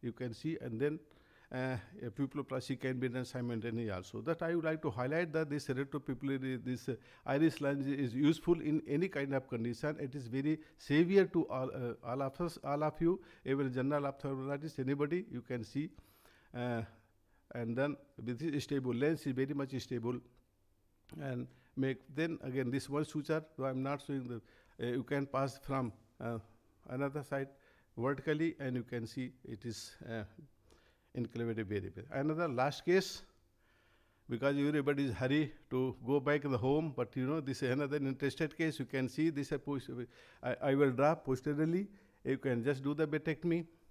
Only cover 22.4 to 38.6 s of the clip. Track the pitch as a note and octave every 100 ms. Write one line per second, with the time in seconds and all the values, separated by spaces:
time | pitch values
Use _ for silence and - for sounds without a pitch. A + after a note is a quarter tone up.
22.4 | - C3 B2 C3+ - C#3 D3+ D3+ C#3+ D#3
23.4 | D#3 - C3+ C3 C3 C#3+ - C#3 B2 A#2+
24.4 | - - - - A#2+ B2 - C#3+ C#3 C3
25.4 | C3+ C3+ - C3+ B2 - - _ B2 A#2
26.4 | - - _ _ - B2+ C#3 D3 C3+ C#3
27.4 | C#3 - - _ _ - A#2+ C#3+ D3+ D3+
28.4 | E3 - C3+ B2+ A#2 A#2+ A2 - B2+ -
29.4 | - A#2 A#2+ G#2+ - - - A2+ G2+ -
30.4 | D3+ _ _ - _ _ _ - A#2 A#2+
31.4 | A#2 A2 G2+ G#2 G2+ - F#2 C#3 C#3+ D#3
32.4 | E3+ B2 C3+ C#3+ - F#3 F#3+ - - _
33.4 | _ _ _ _ _ _ _ _ - A#2+
34.4 | C3+ C#3+ C#3+ D3+ C#3 C#3+ C#3 G2+ C3 C#3+
35.4 | D3+ - - B2+ C3 - A2+ C#3+ C3 D3
36.4 | C#3+ B2+ B2+ D3 D#3+ C3 B2 - B2+ D#3+
37.4 | C3+ C3 C3 B2+ C#3+ C#3+ C#3 C3+ C#3 -
38.4 | D#3 -